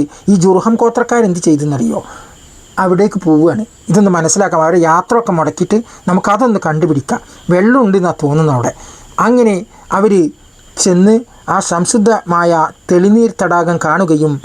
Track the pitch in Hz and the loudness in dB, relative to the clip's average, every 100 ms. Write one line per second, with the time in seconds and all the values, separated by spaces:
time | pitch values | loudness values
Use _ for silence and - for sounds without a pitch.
0 | 147 - - 196 185 185 220 226 233 240 | 0 -4 -2 2 2 2 0 0 0 -2
1 | 240 240 208 175 170 147 147 131 233 214 | -2 0 0 0 0 0 -2 -2 -4 -4
2 | - - - - - - - - 185 180 | -10 -20 -20 -20 -20 -20 -14 -4 -2 0
3 | 202 196 160 151 165 180 220 - - 196 | -2 -2 0 2 2 0 -8 -10 -2 0
4 | 196 175 160 196 185 170 160 175 165 170 | 2 0 0 0 0 0 0 2 2 0
5 | - 240 233 165 151 - 175 214 - - | 0 -2 0 -2 -2 -2 -2 -2 -4 -8
6 | - 185 - 202 240 196 160 156 165 139 | -2 -2 0 0 0 -2 -2 -2 0 -2
7 | - 233 - - - 180 214 269 208 190 | -4 -8 -10 -12 -2 0 2 2 2 0
8 | 175 - 143 151 156 127 117 - - - | -2 -2 -2 0 0 0 -4 -8 -16 -20
9 | - - 214 247 226 185 - - - 190 | -14 -4 0 2 2 -2 -8 -18 -6 -2
10 | 208 196 151 - - - - - 196 175 | 2 2 0 -4 -20 -20 -16 -4 0 2
11 | 196 226 240 - - 185 - 170 175 240 | 4 2 -2 -14 -6 -4 -2 -4 -2 0
12 | 208 214 175 170 175 165 156 - - 180 | 0 0 -2 0 0 0 -2 -6 -2 0
13 | 196 226 233 - 180 175 170 170 160 170 | 2 2 2 0 -2 0 0 -2 -2 0
14 | 175 156 156 139 | 0 0 0 -4